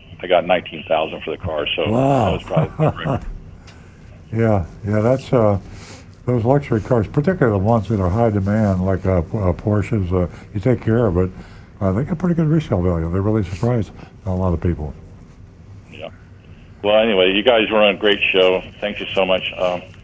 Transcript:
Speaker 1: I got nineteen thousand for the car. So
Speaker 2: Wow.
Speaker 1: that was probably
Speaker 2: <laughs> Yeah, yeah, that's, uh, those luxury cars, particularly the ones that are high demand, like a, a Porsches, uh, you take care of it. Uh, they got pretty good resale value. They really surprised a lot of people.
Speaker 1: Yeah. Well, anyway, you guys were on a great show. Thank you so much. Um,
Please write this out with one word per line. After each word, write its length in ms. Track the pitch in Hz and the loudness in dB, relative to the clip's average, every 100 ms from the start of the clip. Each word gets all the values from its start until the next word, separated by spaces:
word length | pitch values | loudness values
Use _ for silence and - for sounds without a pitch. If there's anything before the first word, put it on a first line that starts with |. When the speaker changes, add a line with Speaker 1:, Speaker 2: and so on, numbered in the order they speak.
| - - | -20 -10
Speaker 1:
I 60 | 90 | 2
got 180 | 87 85 | 2 4
nineteen 360 | 90 87 80 - | 0 -2 -10 -2
thousand 340 | 80 80 80 | -2 -2 -8
for 80 | - | -8
the 60 | 73 | -8
car. 240 | 87 78 71 - | -6 -4 -4 -4
So 160 | 80 | -2
Speaker 2:
Wow. 460 | 117 135 135 101 76 | 0 2 2 0 -2
Speaker 1:
that 100 | - | -2
was 220 | 90 156 - | -2 -2 0
probably 500 | 156 - 78 - - - - - - - - - - - - | -2 -2 -4 -4 -6 -14 -16 -20 -20 -20 -20 -20 -20 -20 -8
Speaker 2:
<laughs> 80 | 110 | 0
Yeah, 260 | 113 101 80 - 101 | 2 2 -2 -8 -2
yeah, 140 | 107 | 0
that's, 300 | 113 131 - | 2 0 0
uh, 260 | 131 107 98 - - - - - - - | 2 4 2 -4 -18 -18 -20 -20 -10 -2
those 200 | 123 113 | 0 2
luxury 340 | 143 143 113 | 2 2 -2
cars, 260 | - 123 98 | 2 0 0
particularly 520 | 147 147 180 123 101 | 0 0 2 2 2
the 40 | 101 | 2
ones 240 | 117 95 | 2 2
that 100 | 110 | 0
are 100 | 90 | 0
high 200 | 104 117 | 2 2
demand, 560 | 104 98 107 107 92 92 | 2 0 2 2 2 0
like 180 | 90 | 0
a, 140 | 95 92 | 0 0
a 360 | 80 113 92 | 0 -2 -2
Porsches, 580 | 80 104 104 98 110 87 | -2 0 0 0 -2 0
uh, 180 | 90 87 - - | 0 -2 -6 -10
you 80 | 104 | -4
take 200 | 131 117 | 0 0
care 260 | - 113 113 | 2 2 2
of 100 | 85 | 2
it. 120 | 92 - - - - - | -2 -4 -18 -20 -18 -4
Uh, 100 | 98 | -2
they 120 | 92 151 | 0 -2
got 120 | 175 | -2
pretty 180 | 180 165 | -2 0
good 120 | 156 | 2
resale 340 | 160 156 95 | 0 0 0
value. 300 | 90 85 82 | 0 0 -2
They 80 | 92 | -2
really 240 | 101 110 | 0 0
surprised 480 | 87 - 120 120 95 - - - 95 | -2 -2 -2 -2 -4 -10 -20 -12 -6
a 60 | |
lot 200 | 90 92 | -2 0
of 80 | 82 | 0
people. 320 | 90 76 73 - - - - - - - - - - | -2 -2 -6 -12 -18 -20 -20 -20 -20 -20 -20 -20 -20
Speaker 1:
Yeah. 180 | - - - - - - - - - | -16 -16 -16 -20 -20 -20 -20 -20 -4
Well, 140 | 104 107 | 2 4
anyway, 300 | 113 95 92 | 4 4 4
you 80 | 98 | 4
guys 280 | 104 117 101 | 4 4 4
were 100 | 107 | 4
on 140 | 104 87 | 2 4
a 20 | |
great 220 | 104 98 - | 2 2 2
show. 300 | 95 92 92 - - | 4 4 2 -4 -8
Thank 200 | 104 104 | -8 -6
you 60 | 95 98 | -6 -2
so 100 | 92 | 0
much. 260 | 92 - - | 0 -4 -4
Um, 240 | 90 90 - - | -4 -4 -10 -14